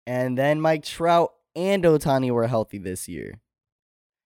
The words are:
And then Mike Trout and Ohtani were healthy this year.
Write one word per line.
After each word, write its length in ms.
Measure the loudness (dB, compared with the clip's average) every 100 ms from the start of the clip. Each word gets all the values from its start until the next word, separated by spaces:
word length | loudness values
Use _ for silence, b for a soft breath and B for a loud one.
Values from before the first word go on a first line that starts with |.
| -8
And 300 | -4 -2 0
then 240 | 0 2
Mike 240 | 0 0
Trout 480 | -4 -2 2 4 2 _ _ -6
and 260 | -2 2
Ohtani 480 | 4 4 2 0 2
were 160 | 0 0
healthy 300 | -2 -4 -8
this 320 | -10 -10 -10
year. 320 | -12 -12 -16 _ _ _ _ _ _ _ _